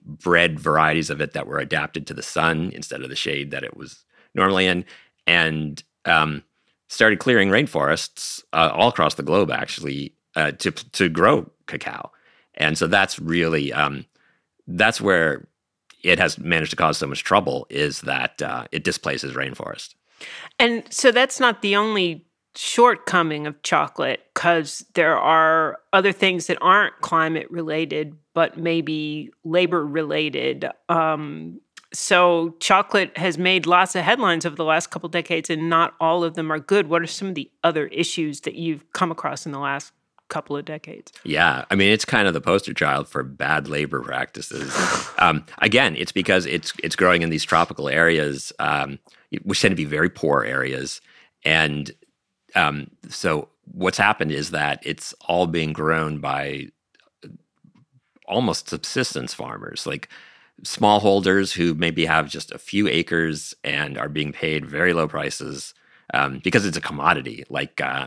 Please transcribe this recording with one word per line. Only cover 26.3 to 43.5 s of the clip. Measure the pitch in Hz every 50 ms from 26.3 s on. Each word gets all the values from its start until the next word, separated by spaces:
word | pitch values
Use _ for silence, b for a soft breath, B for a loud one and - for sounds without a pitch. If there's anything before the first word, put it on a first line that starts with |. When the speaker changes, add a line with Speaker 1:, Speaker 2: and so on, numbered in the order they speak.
| 180 170 - -
Speaker 2:
that | 170 -
aren't | - 180 190 208 202 - - -
climate | - - 170 160 160 160 160 151 - -
related, | 175 170 160 160 156 160 165 143 156 151 156 147 160 - _ _ -
but | 165 160 - - 165
maybe | 165 170 165 165 147 160 156 151 151 151 151 151 139 - _ _
labor | - 160 165 180 180 170 180 165 147
related. | 147 143 160 156 147 151 156 156 151 135 139 123 135 135 139 - - - _ _ -
Um, | 170 165 160 160 156 151 151 143 151 160 160 165 180 - _ _ - - _ _ -
so | - - - 196 180 180 180 170 165 165 165 165 -
chocolate | - - 196 196 202 - - 202 185 - -
has | 156 180 185 156 151
made | 180 185 190 180 151
lots | 165 175 180 190 180 -
of | 185
headlines | 151 185 233 269 226 185 170 160 175
over | 165 147
the | 170 160
last | 156 156 170 - -
couple | - 170 - 160
decades, | 175 170 156 - 170 160 156 -
and | 165 156 160 165
not | 165 165 170 - - -
all | 165 160 170 175 170
of | 165 160
them | 170 160 156
are | 156 151
good. | - - 202 208 175 147
What | 165 170
are | 170
some | 160 - - 196 190
of | 180
the | 147 135 - _ _ -
other | 170 160 156 143
issues | - - 139 - - - 170 156 151 143 -
that | - - -
you've | - 170 165 151 - _ _
come | - - 185 165
across | 160 - - 143 143 - -
in | 160
the | 143 139
last | 143 139 139 143 - - _ _ _ _ _ _ _ -
couple | - 156 - - 143
of | 143 -
decades? | - 151 160 - 156 - - - - - - -
Speaker 1:
Yeah, | - 71 78 85 82 65 65 - -
I | 98
mean, | 98 98 101
it's | 110 - -
kind | - 135 113 101 92
of | 80
the | 78
poster | - 87 95 98 - - -
child | - 80 73 69 71 71 -
for | - 71
bad | 65 67 67 - 67 73